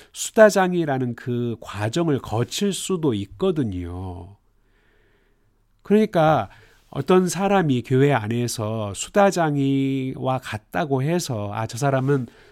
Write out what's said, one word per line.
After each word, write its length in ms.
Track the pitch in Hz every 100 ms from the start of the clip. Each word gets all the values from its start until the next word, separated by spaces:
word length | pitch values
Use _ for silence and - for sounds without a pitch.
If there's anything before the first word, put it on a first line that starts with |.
| -
수다장이라는 1040 | - - - 214 196 185 175 160 131 123 117
그 400 | - 120 120 113
과정을 600 | - 101 107 165 170 135
거칠 520 | - 107 120 - 202
수도 400 | 180 - 185 156
있거든요. 1200 | 107 98 - 190 156 120 90 87 90 95 87 90 101 _ _ _ _ _ _ _ _ _ _ _ _ _ _
그러니까 640 | - 208 214 175 156 147 98 - - _ _
어떤 400 | 139 135 185 180
사람이 540 | 170 196 196 160 123
교회 300 | - 131 143
안에서 800 | 131 107 117 120 - 107 113 104
수다장이와 1400 | 95 - 208 196 180 160 143 139 139 135 135 131 131 127 131
같다고 640 | - 110 - 175 160 135
해서, 480 | 139 175 165 113 104
아, 140 | 107 113
저 100 | 113
사람은 520 | 139 131 131 143 117 - -